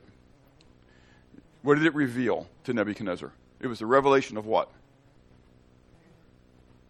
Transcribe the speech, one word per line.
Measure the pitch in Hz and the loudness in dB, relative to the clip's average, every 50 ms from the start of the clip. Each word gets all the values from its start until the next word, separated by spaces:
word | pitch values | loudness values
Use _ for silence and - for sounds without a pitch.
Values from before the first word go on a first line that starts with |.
| - - - _ _ _ _ _ _ _ _ - - - _ _ _ _ - - _ - - - - _ - - - _ _ _ | -14 -20 -20 _ _ _ _ _ _ _ _ -20 -20 -20 _ _ _ _ -20 -20 _ -20 -20 -20 -20 _ -20 -20 -20 _ _ _
What | - 143 147 | 0 2 2
did | 151 156 | 4 2
it | 165 143 | 2 2
reveal | 151 143 123 117 127 123 104 87 80 82 - - - - | 0 -2 -2 -2 -2 -2 0 -2 -2 -4 -10 -18 -12 -8
to | 131 120 | -4 -2
Nebuchadnezzar? | 113 101 104 101 - 107 92 87 80 71 - - _ _ _ _ - | -2 -2 -2 -4 -6 -6 -6 -6 -6 -8 -14 -18 _ _ _ _ -10
It | - | -10
was | 127 113 101 | -8 -8 -6
the | 110 | 0
revelation | 113 131 139 135 139 139 135 135 - 107 | 2 4 4 6 6 4 4 2 -2 -8
of | 107 107 | -10 -6
what? | 110 107 85 - - - - - _ _ _ _ _ _ - - _ - - - _ - - _ _ - _ _ _ - - _ - - _ _ - - - _ _ _ - - - - - _ | -2 -2 -2 -2 -4 -8 -20 -20 _ _ _ _ _ _ -20 -20 _ -20 -20 -20 _ -20 -20 _ _ -20 _ _ _ -20 -20 _ -20 -20 _ _ -20 -20 -20 _ _ _ -20 -20 -20 -20 -20 _